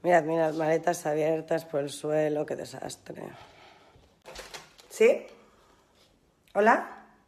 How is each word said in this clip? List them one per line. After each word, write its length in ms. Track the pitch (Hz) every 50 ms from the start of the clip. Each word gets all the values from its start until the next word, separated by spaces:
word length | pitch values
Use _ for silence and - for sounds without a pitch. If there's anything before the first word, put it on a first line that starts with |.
Mirad, 220 | - 170 180 165 147
mirad, 300 | 156 160 165 160 156 147
maletas 520 | 151 160 156 160 160 160 170 170 170 -
abiertas 600 | 160 147 156 156 156 160 156 156 160 170 160 160
por 160 | - - 143
el 80 | 143 143
suelo, 560 | 139 - - 151 151 156 156 151 151 147 151
qué 100 | - 139
desastre. 680 | - - - - - - - - - - - - - - 50 - - - - - - - - - - - - _ - _ _ _ _ _ - - - - - - - - - _ - - _
¿Sí? 360 | - - 214 233 - - - - - - - _ _ _ _ _ _ _ _ _ _ _ _ _ _ _ _ _ _ _ _ _ _
¿Hola? 520 | 196 208 226 254 339 - - - - - - _ _ _